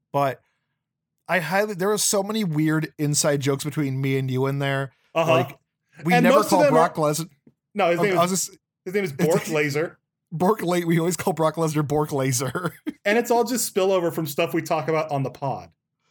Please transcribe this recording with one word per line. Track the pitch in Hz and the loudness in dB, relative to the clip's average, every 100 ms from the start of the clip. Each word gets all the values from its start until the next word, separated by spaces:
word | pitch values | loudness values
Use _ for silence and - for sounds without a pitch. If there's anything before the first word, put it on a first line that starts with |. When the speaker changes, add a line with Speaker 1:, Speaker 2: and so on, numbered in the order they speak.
| _ | _
Speaker 1:
but | 143 139 120 _ _ _ _ _ _ _ _ - | -2 -2 -4 _ _ _ _ _ _ _ _ -2
I | 180 | -2
highly, | 156 190 214 190 | 0 0 0 0
there | 196 | 0
are | 208 | 0
so | - 202 | 0 0
many | 196 220 | 0 -2
weird | 196 151 156 156 156 - | -2 0 2 0 -2 -4
inside | 147 147 160 143 | -2 0 0 0
jokes | 135 139 | 0 -2
between | 151 156 139 131 | -2 -4 -4 -2
me | 139 135 | -2 -2
and | 131 | -2
you | 127 135 | -2 -2
in | 139 | -2
there. | 139 135 135 _ _ | -2 -2 -6 _ _
Speaker 2:
Uh-huh. | 160 165 | -2 2
Speaker 1:
Like, | 160 - - _ _ _ - | 2 0 -8 _ _ _ -8
we | 156 | 0
Speaker 2:
And | 240 | 4
Speaker 1:
never | - 294 | 6 4
Speaker 2:
most | - | 4
of | |
Speaker 1:
call | 190 | 4
Speaker 2:
them | 285 | 4
Speaker 1:
Brock | 156 170 - | 6 2 2
Speaker 2:
are | |
Speaker 1:
Lesnar. | 151 151 160 _ _ _ _ | 0 0 -6 _ _ _ _
Speaker 2:
No, | 208 175 | 0 2
his | 175 | 2
Speaker 1:
Um, | 196 | 2
Speaker 2:
name | 180 | 2
Speaker 1:
I | |
Speaker 2:
is, | 180 | 0
Speaker 1:
was | 185 - | -2 -4
just | - _ _ - | -10 _ _ -6
Speaker 2:
his | |
name | 202 | -4
is | 190 | -4
Speaker 1:
<laughs> | |
Speaker 2:
Bork | 139 160 180 - | 0 2 2 0
Laser. | 156 151 143 165 - _ _ - | -2 0 -2 -4 -8 _ _ -10
Speaker 1:
Bork | 160 180 214 | 0 2 2
La-, | 170 175 170 | 0 0 2
we | 170 | 2
always | 165 175 | 0 -2
call | - | -2
Brock | 160 156 156 | 0 0 0
Lesnar | 160 151 147 | -2 0 0
Bork | 147 151 | 0 -2
Laser. | 147 135 127 131 180 175 - | -2 0 -2 -2 -4 -6 -8
<laughs> | - - 202 | -12 -6 0
Speaker 2:
And | 226 | 0
it's | 240 | 2
all | 240 | 0
just | 233 247 - | 0 -2 -2
spillover | - 190 190 170 | 0 2 2 0
from | 156 156 | -2 -4
stuff | - 165 | -2 -2
we | 165 | -2
talk | 156 160 156 | -2 -2 0
about | 156 156 | -2 -2
on | 139 | -2
the | 127 | -4
pod, | - 139 104 87 _ _ _ _ | -6 -6 -6 -10 _ _ _ _